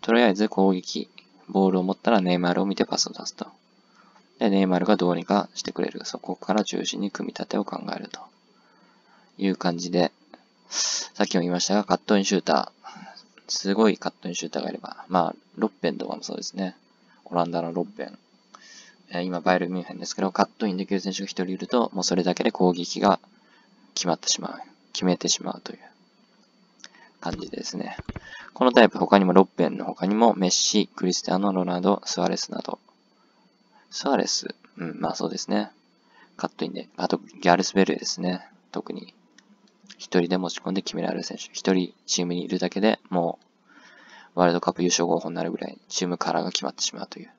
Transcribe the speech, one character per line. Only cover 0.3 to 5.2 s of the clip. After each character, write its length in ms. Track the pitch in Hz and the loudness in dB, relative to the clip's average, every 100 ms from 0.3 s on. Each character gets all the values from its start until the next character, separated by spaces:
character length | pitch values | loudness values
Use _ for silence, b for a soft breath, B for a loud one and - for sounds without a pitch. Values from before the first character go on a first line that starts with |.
ず 140 | 95 107 | 4 0
攻 240 | - 95 | 4 4
撃、 360 | 92 - - - - _ _ - | 4 -2 -8 -10 -14 _ _ -4
ボ 200 | 98 95 | 2 4
ー 20 | |
ル 60 | 92 | 4
を 40 | |
持 100 | 92 | 0
っ 40 | 95 | -2
た 140 | - | 2
ら 100 | 113 | 2
ネ 140 | 90 | 4
イ 40 | 90 | 2
マ 120 | 90 | 2
ー 40 | |
ル 80 | 87 | 2
を 40 | 98 | 0
見 100 | 98 | 0
て 80 | |
パ 140 | - - | -2 0
ス 100 | - | -4
を 40 | |
出 120 | - - | -4 -12
す 80 | |
と。 120 | - - _ _ _ _ b b b _ _ | -10 -14 _ _ _ _ b b b _ _
で、 120 | 117 | 2
ネ 120 | 98 | 4
イ 40 | 95 | 4
マ 100 | 90 | 2
ー 40 | |
ル 60 | 90 | 4
が 100 | 104 | 4
ど 140 | 87 | 4
う 60 | |
に 80 | 87 | 0